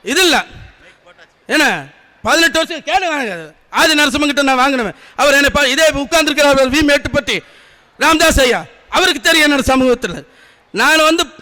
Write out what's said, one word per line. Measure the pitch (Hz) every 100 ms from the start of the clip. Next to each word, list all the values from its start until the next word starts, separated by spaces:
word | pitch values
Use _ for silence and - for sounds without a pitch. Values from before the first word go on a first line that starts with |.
இது | 190 302
இல்ல. | 359 247 - - - _ - _ _ - 165 _ -
என்ன, | 285 277 175 139 _ _ _
பதினெட்டு | 214 302 330 320 320
வருஷம் | 320
கேளு | - 359 359
வாங்க, | 294 233 175 156 - _
ஆதி | 226 330
நரசிம்மன் | 302 285 294 294
கிட்ட | 285
நான் | 269 262
வாங்கினவன். | 269 262 208 - - -
அவர் | 277
என்னை | 277 277
பா-, | 285 277
இதே | 277 320
உட்கார்ந்துருக்கிறார் | 285 285 330 311 294 285 269
வி | 262 285 294
மேட்டுப்பட்டி | 285 277 285 285 202 - - _ _ _ -
ராமதாஸ் | 285 320 330 277
ஐயா, | 254 196 147 - -
அவருக்கு | 226 370 311
தெரியும் | 339 330 294
என்னோட | 285 262
சமூகத்துல. | 262 254 247 214 160 135 _ - _ _
நான் | 196 262 311
வந்து | 311 330 320 -